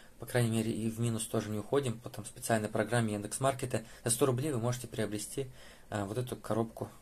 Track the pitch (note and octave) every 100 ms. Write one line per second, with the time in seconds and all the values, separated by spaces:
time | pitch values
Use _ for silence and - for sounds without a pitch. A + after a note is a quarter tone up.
0 | - - - B2 A2+ A2+ A2 G#2 A2+ A2+
1 | A#2 A2 - A#2 G#2 G#2+ - C#3 C3 G#2+
2 | - - G2+ - - A2+ G#2+ A2 G#2+ A#2+
3 | A2 G#2 G#2 - C3+ B2+ B2 A#2 - -
4 | A#2+ - C3+ B2 D#3 B2 A#2+ B2 - -
5 | G#2 G#2 - - B2+ - - - - G#2
6 | G2 A#2 B2 - - G#2+ A2+ - A2+ -